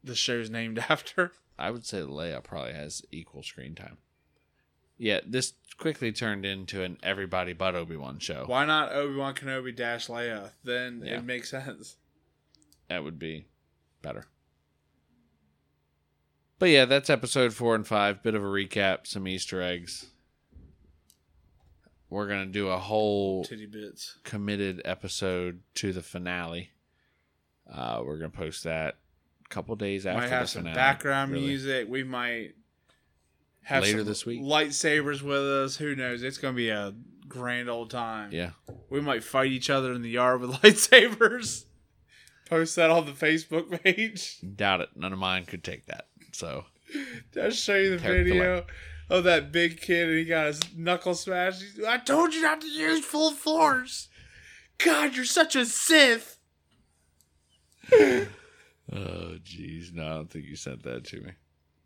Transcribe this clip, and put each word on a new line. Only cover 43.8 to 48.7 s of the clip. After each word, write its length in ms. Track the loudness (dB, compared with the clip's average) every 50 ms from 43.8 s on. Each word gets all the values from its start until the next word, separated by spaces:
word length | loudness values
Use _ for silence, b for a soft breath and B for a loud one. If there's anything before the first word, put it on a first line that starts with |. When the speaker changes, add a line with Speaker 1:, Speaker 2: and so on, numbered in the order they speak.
Speaker 1:
page. 560 | 4 4 4 4 0 -4 -6 -8 -10 -10 -12 -12 -14 -12 -4
Speaker 2:
Doubt 240 | 0 2 2 2 2
it. 80 | 0 -4 -8
None 160 | -8 -8 -8
of 60 | -6 -2
mine 260 | -2 -2 -2 -2 -4
could 180 | -6 -10 -10
take 220 | -10 -10 -10 -10 -12 -12
that. 180 | -14 -14 -14 _ _ _ -20 -18
So 320 | -12 -10 -8 -8 -8 -8 -10 -12 _ _ B B B -10 -10 -10 -12 -14 B -10
Speaker 1:
Did 120 | -4 -2 -2
I 40 | 0
show 260 | 0 0 0 2 4
you 140 | 4 4 4
the 80 | 2 0
Speaker 2:
Tear 180 | 0 2 2
it 80 | 4 4
Speaker 1:
video 280 | 4 4 4 4 2 0 -2
Speaker 2:
away. 60 | -4 B